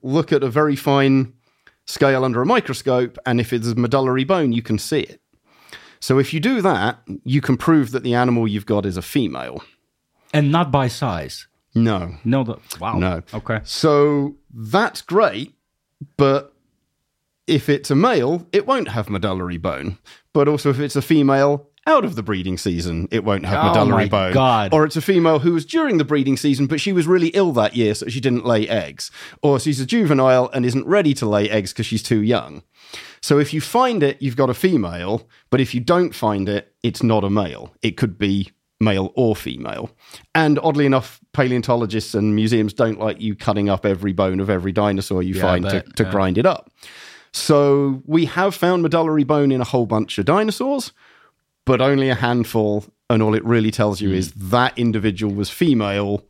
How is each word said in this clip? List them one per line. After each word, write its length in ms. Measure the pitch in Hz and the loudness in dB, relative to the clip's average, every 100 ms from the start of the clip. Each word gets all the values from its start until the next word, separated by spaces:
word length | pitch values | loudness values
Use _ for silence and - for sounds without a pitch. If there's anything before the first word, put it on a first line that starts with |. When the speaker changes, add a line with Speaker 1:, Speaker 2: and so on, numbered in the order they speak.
Speaker 1:
look 320 | 127 143 - | -4 -2 0
at 100 | 151 | 0
a 60 | 135 | 0
very 260 | 117 151 139 | 0 0 0
fine 560 | - 139 139 135 131 - _ _ _ _ - | 0 2 4 2 0 -6 _ _ _ _ -14
scale 400 | - 139 131 131 | 0 2 2 0
under 160 | 120 | 0
a 40 | 131 | 0
microscope, 720 | 247 - 131 - 123 123 - - | 0 0 -4 0 0 0 -4 -2
and 140 | 120 | 0
if 140 | 117 | 0
it's 220 | 120 117 113 | -2 -2 -2
medullary 480 | 120 135 131 127 131 | 0 0 0 0 0
bone, 260 | 190 143 | 0 0
you 100 | 117 | -2
can 160 | 113 107 | -2 -4
see 220 | - 151 | -2 -4
it. 220 | - - _ _ _ _ _ - - _ | -4 -10 _ _ _ _ _ -20 -20 _
So 180 | - 131 | 0 0
if 140 | 135 | 0
you 80 | 160 | -2
do 200 | 208 262 | -2 0
that, 360 | 190 131 104 123 - 98 | 0 0 -2 -4 -10 -12
you 160 | - 139 | -2 0
can 160 | - 127 | 0 0
prove 360 | - 160 123 | 4 4 2
that 120 | 123 | -2
the 100 | 123 | -2
animal 320 | 120 123 120 113 | 0 2 2 0
you've 200 | 104 - | -2 -2
got 200 | 104 98 | -2 -2
is 120 | 90 | -4
a 40 | |
female. 640 | - 147 107 64 62 67 - _ _ _ _ _ _ | -4 -2 -2 -4 -10 -14 -18 _ _ _ _ _ _
Speaker 2:
And 180 | 151 143 | 0 2
not 200 | 160 165 | 2 0
by 180 | 139 131 | 0 -2
size? 580 | - 127 87 69 - - _ _ | -4 -4 -6 -8 -14 -20 _ _
Speaker 1:
No. 420 | 117 113 101 87 80 113 | 0 0 0 -4 -6 -2
Speaker 2:
No. 180 | 135 | -2
The, 140 | 120 - - - | -2 -8 -14 -10
wow. 160 | 92 90 | -4 -2
Speaker 1:
No. 240 | 92 85 - | -2 -4 -8
Speaker 2:
Okay. 280 | 107 - 113 | -10 -6 -8
Speaker 1:
So 720 | - - 156 147 147 143 143 - _ | -8 -2 2 4 2 0 -4 -8 _
that's 480 | 123 110 185 226 - | -16 -4 -2 -2 -4
great, 540 | - 180 202 101 165 _ _ _ _ _ 139 - | -4 0 0 -2 -10 _ _ _ _ _ -10 0
but 360 | 139 135 - _ _ _ _ _ _ _ _ _ - | 2 2 -2 _ _ _ _ _ _ _ _ _ -2
if 220 | 147 - | -2 0
it's 200 | 143 - | -2 0
a 60 | 147 | 2
male, 500 | 226 214 123 175 175 | 2 2 0 -2 -2
it 160 | 196 208 | -2 0
won't 220 | 269 190 | -2 -2
have 200 | 120 104 | -6 -6
medullary 480 | 101 101 92 90 87 | -4 -4 -4 -6 -6
bone. 400 | 92 67 80 92 - - _ | -6 -6 -8 -10 -16 -20 _
But 140 | 151 143 | 0 2
also, 200 | 151 147 | 2 0
if 100 | 131 | -2
it's 160 | 143 143 | -2 -4
a 40 | |
female, 680 | - 156 139 135 143 143 - _ - | 2 4 4 4 2 0 -6 _ 2
out 160 | 311 | 2
of 120 | 233 147 | 2 -4
the 80 | |
breeding 340 | 98 98 90 90 | -4 -4 -4 -4
season, 500 | - 85 85 82 90 | -2 -2 -2 -4 -2
it 140 | 113 | -2
won't 220 | 101 98 92 | 0 -2 0
have 180 | 101 | 0
Speaker 2:
Oh 40 | 165 | 2
Speaker 1:
medullary 340 | 165 104 113 | 4 4 2
Speaker 2:
my 60 | 98 | 2
Speaker 1:
bone. 240 | 104 92 | 0 2
Speaker 2:
God. 400 | 110 131 117 101 | 2 4 2 2
Speaker 1:
Or 100 | 151 | 2
it's 140 | 156 160 | 2 0
a 40 | |
female 380 | 147 190 165 156 | 0 2 4 2
who 140 | 156 | 2
was 120 | 170 160 | 0 -2
during 320 | 330 302 185 | -2 0 0
the 60 | |
breeding 320 | 139 147 135 131 | 0 0 0 0
season, 320 | 147 135 139 | 0 0 0
but 140 | 151 | -2
she 100 | 202 | 0
was 160 | 185 160 | 0 2
really 220 | 185 165 | 2 2
ill 240 | - 185 | 2 2
that 240 | 123 107 117 | 2 0 2
year, 180 | 110 107 | 0 0
so 120 | - | -6
she 100 | 120 | -4
didn't 260 | 127 123 120 | -2 0 0
lay 220 | 113 107 | 0 0
eggs. 420 | 107 76 71 - - - - | -2 -4 -10 -16 -16 -20 -2
Or 180 | 151 135 | 0 2
she's 180 | 151 135 | 0 -4
a 60 | 131 | -2
juvenile 640 | 233 185 143 131 127 123 | 0 2 4 4 4 2
and 120 | 131 123 | -2 -2
isn't 200 | 127 135 | -2 0
ready 280 | 202 160 135 | 0 2 0
to 100 | 110 | 0
lay 240 | 104 104 | 0 0
eggs 220 | 107 95 | -2 -2
'cause 140 | - 110 | -6 -4
she's 180 | 110 | -6
too 180 | - 110 | 0 0
young. 420 | 107 120 65 73 - _ - - - - | 2 0 -4 -14 -20 _ -20 -20 -20 -10
So 180 | - 143 | 0 2
if 140 | 147 | 2
you 80 | 156 | -2
find 420 | 143 233 254 226 | -2 0 0 2
it, 180 | 143 131 | 0 -2
you've 140 | 139 120 | -4 0
got 140 | 131 | -2
a 40 | |
female, 720 | 120 190 160 92 87 90 113 - _ _ | 0 0 2 -2 -6 -4 -6 -6 _ _
but 120 | 127 | 0
if 120 | 123 | 0
you 60 | - | -2
don't 340 | 117 180 180 | 0 2 0
find 360 | - 110 101 95 | -2 -2 0 -2
it, 240 | 101 - _ | -4 -6 _
it's 180 | 120 - | -6 -2
not 220 | 117 110 | 2 2
a 60 | 98 | 2
male. 440 | 101 92 58 62 _ | 0 -2 -8 -16 _
It 140 | 113 90 | -6 -2
could 220 | 120 90 | -4 -2
be 320 | 101 98 95 _ _ - | -2 -2 -4 _ _ -2
male 320 | 110 95 95 - | 0 0 -2 0
or 200 | 120 104 | 0 0
female. 540 | - 62 62 50 117 - - - _ 160 | -6 -10 -10 -10 -12 -14 -20 -20 _ 0
And 240 | 156 147 | 2 2
oddly 260 | 160 143 143 | 2 2 2
enough, 340 | 135 - - _ | 2 -2 -12 _
paleontologists 800 | - 131 123 113 120 113 107 - | -2 0 0 0 0 0 -4 -4
and 220 | 107 107 104 | -2 0 2
museums 380 | 110 117 107 | 2 2 0
don't 260 | - 117 107 | 0 -2 0
like 200 | 107 98 | -4 -4
you 140 | 110 | -6
cutting 360 | 101 - 104 101 | -4 -2 0 0
up 180 | 95 104 | 0 0
every 260 | 95 101 | -2 -2
bone 260 | 92 95 92 | 0 0 0
of 120 | 98 | 0
every 200 | 95 92 | 0 0
dinosaur 520 | 95 104 98 95 92 | 0 0 0 -2 -2
you 100 | 92 | -2
Speaker 2:
Yeah, 120 | 92 95 | -2 0
I 20 | |
Speaker 1:
find 160 | 90 92 | 0 0
to, 60 | |
Speaker 2:
bet, 240 | 98 - - | -4 -4 -2
Speaker 1:
to 80 | |
Speaker 2:
yeah. 80 | 101 | 0
Speaker 1:
grind 260 | 98 95 90 | 0 0 2
it 80 | 151 | 2
up. 240 | 165 - _ - - - - _ | 0 -6 _ -20 -20 -20 -20 _
So 680 | - - 147 143 139 139 135 135 | -4 2 4 6 4 2 -2 0
we 200 | 160 160 | 0 2
have 300 | - 190 185 | 0 -2 0
found 280 | 175 180 | 0 2
medullary 400 | 160 165 165 156 | 2 2 2 2
bone 280 | 135 151 143 | 2 2 2
in 100 | 131 | 2
a 40 | 120 | 0
whole 200 | 127 113 | 0 0
bunch 320 | 110 107 - | 0 -2 -2
of 80 | 95 | 0
dinosaurs, 640 | 175 220 - 262 277 - - _ _ _ _ _ _ - | 2 0 -2 -2 -2 -6 -14 _ _ _ _ _ _ 0
but 160 | 127 | 2
only 280 | 131 139 135 | 2 2 2
a 60 | 113 | 0
handful, 720 | 120 123 113 113 107 104 104 _ - | 0 0 0 0 0 -2 -6 _ -2
and 120 | 113 | 2
all 120 | 107 | 2
it 100 | 110 | 2
really 280 | 113 117 110 | 2 2 2
tells 280 | - 104 95 | 0 0 0
you 100 | 101 | -2
Speaker 2:
Hmm. 60 | 92 | -2
Speaker 1:
is 160 | 87 | -2
that 440 | 101 95 120 127 - | -6 -2 2 2 0
individual 560 | 120 107 104 95 107 | -2 0 -2 -2 -2
was 160 | 98 101 | -2 -4
female 760 | - 175 123 104 101 101 101 | 0 2 2 0 -2 -2 -4